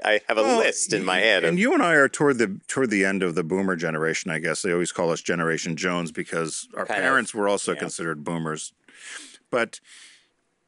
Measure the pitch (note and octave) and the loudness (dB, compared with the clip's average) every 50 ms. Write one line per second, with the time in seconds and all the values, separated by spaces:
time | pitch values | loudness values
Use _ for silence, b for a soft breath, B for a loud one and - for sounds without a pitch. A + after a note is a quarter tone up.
0 | - G#2+ G#2+ G#2 - - A#2 G#2+ A2 A2 B2+ A2+ A2 - G#2+ - - - A2 G2+ | 2 2 2 2 2 0 2 2 4 4 4 4 2 2 0 0 -2 0 0 0
1 | F#2 F#2 F#2 F#2 G2+ A2+ G#2 F#2 E2+ E2 E3+ F3+ G#3 B3+ F#4 D#4+ - F3 E3 D3 | 0 2 2 4 4 4 4 4 4 2 2 4 2 4 4 4 4 4 6 6
2 | C#3 C3 - - D#3 C#3+ C#3 A2+ A#2 G2 G2 - - - - C#3 C3+ A#2 G#2+ G2+ | 4 4 4 2 2 2 4 4 2 0 0 -6 -10 -6 -2 -2 0 2 2 2
3 | F#2+ F#2+ F#2+ G2 F#2+ F2+ D#2+ F2 F2 D#2+ F#2 F#2+ G2 F#2+ F#2 E2 E2+ E2 D#2+ D#2 | 2 2 2 2 0 0 0 -2 -2 0 0 0 0 0 -2 -2 -2 -4 -2 0
4 | D#2+ D#2+ D#2+ - - F2+ D#2+ D#2 D#2+ E2+ D#2 - - G2 E2+ F2 F2 D#2+ - - | 0 0 -2 -2 -4 -4 -6 -4 -2 -2 -4 -2 -2 -2 0 0 0 -2 -2 -2
5 | F2+ E2 E2 - - - F2+ E2+ E2 E2 D#2+ D#2 - F2 E2+ D#2 F#2 F2+ F2 F2 | 0 0 0 -2 -2 -4 -2 0 0 0 0 -2 -2 -6 -6 -4 -2 -2 -2 -2
6 | F2 E2 D#2 - E2+ - F#2 E2+ E2 D#2 - - - - - G2+ G2 - A2 G2+ | -4 -6 -6 -10 -10 -6 -4 -4 -4 -4 -6 -8 -12 -12 -10 -10 -6 -4 -4 -2
7 | - - C3+ C3 A#2 - - A2+ G2+ G2+ G2+ G2 - - - - F2+ E2+ - - | 0 2 2 0 0 -2 -4 -2 0 0 0 0 0 -4 -4 -4 -4 -8 -6 -6
8 | F2+ E2 D#2+ D2+ D2 D#2+ E2+ E2 E2 D#2 D#2 D#2 - - - _ _ B B B | -6 -6 -6 -6 -6 -6 -6 -4 -4 -4 -6 -8 -10 -14 -16 _ _ B B B
9 | B B B B B B B B B _ - B2 A#2 A2 - - B B B B | B B B B B B B B B _ -2 -2 -2 -2 -6 -16 B B B B
10 | B B B B B B B B _ _ _ _ _ | B B B B B B B B _ _ _ _ _